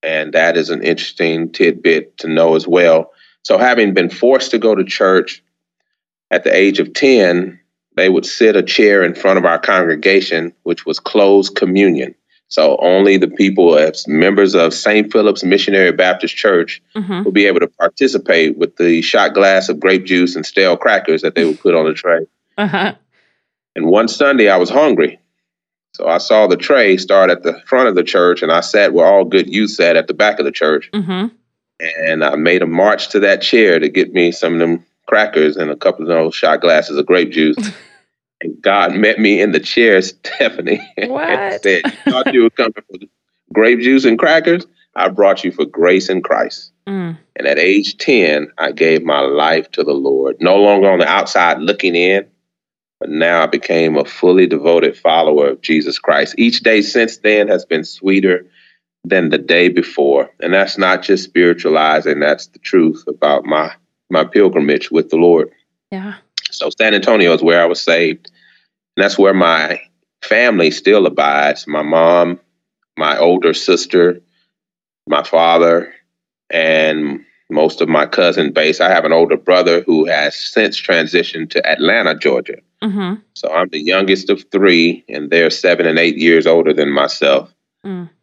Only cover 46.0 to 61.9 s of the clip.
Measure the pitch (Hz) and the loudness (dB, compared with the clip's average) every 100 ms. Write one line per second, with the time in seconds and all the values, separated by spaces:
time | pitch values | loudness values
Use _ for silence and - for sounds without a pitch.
46 | 92 95 - - - - - _ - 196 | 0 -4 -2 -2 -2 -8 -20 _ -10 -8
47 | 170 165 _ - 69 71 87 101 101 - | -8 -12 _ -6 -2 0 2 0 -2 -8
48 | - 127 85 73 76 - 78 73 82 80 | -2 0 2 -2 -4 -8 -8 -2 0 0
49 | 78 73 69 71 78 82 78 - 78 71 | 0 -2 0 0 0 0 -4 -6 -4 -2
50 | 69 67 67 - 87 98 101 101 98 92 | -2 -2 -2 -2 0 2 4 4 2 2
51 | 78 95 - 101 87 73 80 101 92 87 | 2 0 0 0 0 0 -2 -2 -2 0
52 | 90 98 98 _ _ _ _ _ _ _ | 0 0 -2 _ _ _ _ _ _ _
53 | - 76 82 85 76 - - 82 80 76 | -8 -2 0 0 0 -4 -2 -2 0 -2
54 | - - 90 90 90 80 76 85 80 - | -4 -2 2 4 4 2 2 2 2 -2
55 | 85 80 78 76 71 65 - 80 73 - | 0 2 2 2 0 -2 -4 -2 -2 -6
56 | - 73 71 - 117 113 113 110 101 123 | -2 -2 -2 0 0 0 0 0 0 -2
57 | 113 - 107 107 104 92 - 78 78 - | -4 -4 -2 0 2 -2 -2 -6 -6 -8
58 | 95 98 95 90 - _ _ _ _ _ | -2 0 0 -2 -6 _ _ _ _ _
59 | 87 92 82 78 - 85 90 87 - - | -4 -2 0 -2 0 2 2 0 -4 -2
60 | 71 69 65 _ 85 95 98 - 95 92 | 0 0 -2 _ -2 0 -2 -2 -2 -2
61 | - 95 - 87 87 85 - 78 78 | 0 -2 -2 0 2 2 0 0 2